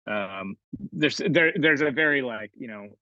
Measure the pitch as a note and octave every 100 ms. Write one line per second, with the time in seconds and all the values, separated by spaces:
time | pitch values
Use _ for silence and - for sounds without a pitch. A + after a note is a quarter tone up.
0 | - G#2+ F#2+ G2 F#2+ G2 _ A2+ - E3
1 | D3 - G#3 E3 E3 E3 D3+ D3 D3+ C3
2 | D#3 C#3+ B2+ A2 G#2+ - A#2+ G#2+ G#2 G#2